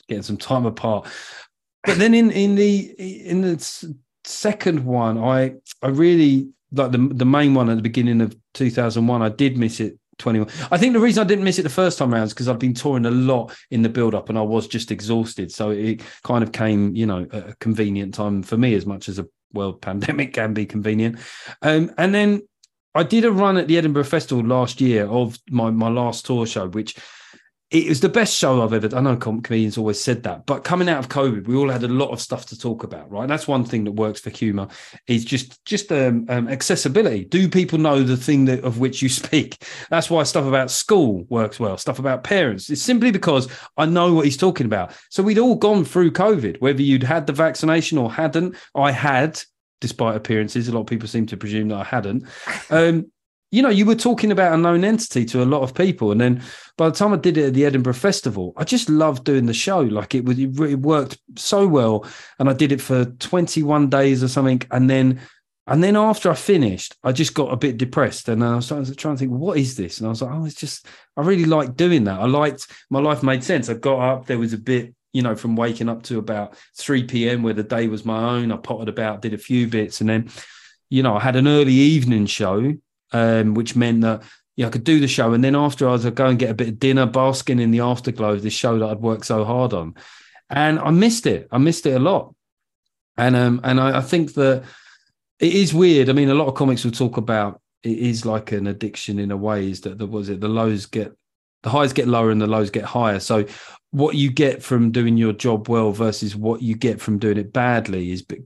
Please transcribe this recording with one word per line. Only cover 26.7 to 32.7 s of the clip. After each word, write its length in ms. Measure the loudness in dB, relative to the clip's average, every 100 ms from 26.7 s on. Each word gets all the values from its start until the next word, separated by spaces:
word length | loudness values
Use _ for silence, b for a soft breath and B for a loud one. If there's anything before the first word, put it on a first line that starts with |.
| -6 -8 -12 B B B B B _ 0
it 180 | 0 2
was 120 | 0
the 80 | 2
best 280 | 2 0 0
show 260 | 2 2
I've 100 | 2
ever 140 | 0 -2
done. 180 | 0
I 60 | 0
know 60 | 0
com-, 240 | -2 -6
comedians 340 | -2 0 0 -2
always 240 | -4 -4
said 220 | -2 -4
that, 240 | -4 -10 -6
but 160 | -6
coming 260 | -2 0 0
out 120 | 0
of 80 | -4
covid, 400 | -2 -2 -2 -2
we 80 | 0
all 120 | 0
had 140 | -2
a 60 | -2
lot 220 | -2 -2
of 100 | -4
stuff 260 | -8 -10 -12
to 120 | -10
talk 260 | -8